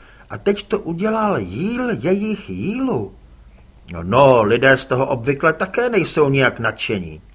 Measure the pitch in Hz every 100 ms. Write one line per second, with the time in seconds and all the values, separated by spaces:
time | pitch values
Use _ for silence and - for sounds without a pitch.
0 | - - - 107 202 208 - 208 - 170
1 | 208 220 214 160 92 101 190 240 247 185
2 | 131 196 214 214 - 92 131 240 262 160
3 | 98 - - - - - - - - 85
4 | 85 117 139 123 104 120 135 131 - 127
5 | 135 131 113 139 165 156 190 214 247 220
6 | 160 - 143 135 123 117 113 107 - 107
7 | 85 78 -